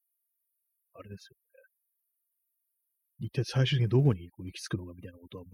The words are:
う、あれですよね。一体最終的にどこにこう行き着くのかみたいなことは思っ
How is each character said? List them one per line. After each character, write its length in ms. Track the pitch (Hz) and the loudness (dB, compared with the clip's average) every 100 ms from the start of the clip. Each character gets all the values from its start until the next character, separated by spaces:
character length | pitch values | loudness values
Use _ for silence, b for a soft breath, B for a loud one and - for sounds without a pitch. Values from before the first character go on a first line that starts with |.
| _ _ _ _ _ _ _ _ _ 98 | _ _ _ _ _ _ _ _ _ -18
う、 20 | |
あ 60 | |
れ 60 | 101 | -14
で 80 | 101 | -14
す 80 | - | -16
よ 40 | _ | _
ね。 160 | _ - _ _ _ _ _ _ _ _ _ _ _ _ _ _ _ - | _ -20 _ _ _ _ _ _ _ _ _ _ _ _ _ _ _ -10
一 80 | 113 | -4
体 160 | - 117 | -2 0
最 220 | 131 131 | 2 4
終 100 | 139 | 4
的 60 | |
に 40 | 117 | 4
ど 140 | 120 | 6
こ 120 | 143 | 6
に 160 | 95 85 | 4 -2
こ 100 | - | -12
う 20 | 90 | -12
行 80 | - | -10
き 40 | |
着 80 | - | -6
く 80 | 101 | -6
の 80 | 90 | -6
か 80 | 87 | -14
み 80 | |
た 60 | 90 | -18
い 20 | |
な 80 | 87 | -18
こ 80 | 87 | -16
と 80 | 92 | -16
は 60 | |
思 80 | |
っ 20 | 90 | -14